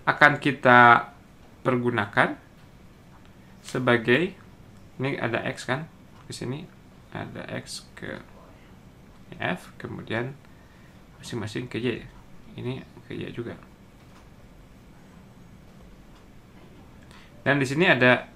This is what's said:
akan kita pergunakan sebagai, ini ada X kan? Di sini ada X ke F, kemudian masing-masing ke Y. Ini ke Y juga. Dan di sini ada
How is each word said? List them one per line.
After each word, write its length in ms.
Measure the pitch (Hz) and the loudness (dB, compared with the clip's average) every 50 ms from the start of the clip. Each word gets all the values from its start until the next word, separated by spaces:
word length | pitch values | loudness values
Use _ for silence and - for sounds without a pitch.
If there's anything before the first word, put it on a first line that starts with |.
| - | -2
akan 320 | - - - 151 147 143 127 | -2 2 6 6 6 6 4
kita 720 | - 147 127 - - 131 123 123 120 120 117 117 - - - - - - - - - - - - - | -2 -2 -2 2 6 8 10 10 10 10 8 8 4 -2 -14 -20 -20 -20 -20 -20 -20 -20 -14 -6 -2
pergunakan 720 | 135 127 123 120 123 117 113 101 101 - 127 147 233 302 - - - - - - - - - - - - - - - - - - - - - - - - - - | -2 0 0 0 -2 -2 -2 -2 -2 0 0 0 0 -2 -8 -16 -20 -20 -20 -20 -20 -20 -20 -20 -20 -20 -20 -20 -20 -20 -20 -20 -20 -20 -20 -20 -20 -20 -20 -14
sebagai, 680 | - - 135 127 123 120 117 110 117 123 147 175 196 - - - - - - - - - - - - - - | -10 -6 -2 0 2 2 2 4 4 2 2 2 -2 -6 -10 -20 -20 -20 -20 -20 -20 -20 -20 -20 -18 -10 -8
ini 160 | 131 139 139 - | -6 -6 -4 -4
ada 240 | - 117 113 - - 123 | -4 -4 -4 -4 -6 -6
X 160 | - - - | -8 -8 -6
kan? 180 | - 127 147 160 - - - - - - - - | -6 -6 -6 -6 -12 -16 -20 -20 -20 -20 -20 -18
Di 100 | - 120 | -16 -14
sini 240 | - - 117 135 151 185 - - - - - - - - - | -12 -10 -10 -10 -10 -12 -18 -20 -20 -20 -20 -20 -20 -20 -16
ada 320 | - - - - - - - - | -14 -12 -12 -12 -14 -14 -12 -12
X 360 | - 123 123 - - - - - - | -12 -12 -12 -12 -14 -16 -16 -18 -18
ke 240 | - - - - - - - - - - - - - - - - - - - - - - - - - - - - - | -16 -14 -12 -12 -14 -16 -20 -20 -20 -20 -20 -20 -20 -20 -20 -20 -20 -20 -20 -20 -20 -20 -20 -20 -20 -20 -20 -14 -8
F, 320 | 110 131 180 - - - - | -6 -6 -6 -8 -10 -18 -18
kemudian 560 | - - 101 104 95 90 - 110 113 120 131 139 - - - - - - - - - - - - - - - - - | -14 -14 -12 -12 -12 -10 -8 -6 -6 -6 -8 -12 -16 -20 -20 -20 -20 -20 -20 -20 -20 -20 -20 -20 -20 -20 -20 -20 -20
masing-masing 480 | - - - 120 101 104 - 131 127 123 | -16 -12 -10 -10 -8 -8 -10 -10 -10 -8
ke 120 | - 113 | -8 -6
Y. 240 | 117 123 110 - - - - - - - - - - - - | -4 -4 -4 -6 -10 -18 -20 -20 -20 -20 -20 -20 -20 -18 -14
Ini 260 | 113 113 120 131 131 - - - - - - | -12 -10 -10 -10 -10 -12 -18 -20 -20 -18 -14
ke 80 | - | -12
Y 120 | - - 92 | -12 -12 -12
juga. 240 | 98 120 117 117 - - - - - - - - - - - - - - - - - - - - - - - - - - - - - - - - - - - - - - - - - - - - - - - - - - - - - - - - - - - - - - - - - - - - - - - - - - - - - - - | -12 -12 -12 -12 -12 -16 -18 -20 -20 -20 -20 -20 -20 -20 -20 -20 -20 -20 -20 -20 -20 -20 -20 -20 -20 -20 -20 -20 -20 -20 -20 -20 -20 -20 -20 -20 -20 -20 -20 -20 -20 -20 -20 -20 -20 -20 -20 -20 -20 -20 -20 -20 -20 -20 -20 -20 -20 -20 -20 -20 -20 -20 -20 -20 -20 -20 -20 -20 -20 -20 -20 -20 -20 -20 -20 -20 -20 -20 -20 -20 -18 -8 -2
Dan 160 | 131 139 143 | -2 0 0
di 60 | 135 123 | 0 0
sini 200 | 139 156 185 185 | 0 2 4 4
ada 400 | 147 120 127 127 123 110 - - - | 4 4 6 4 4 4 0 -8 -18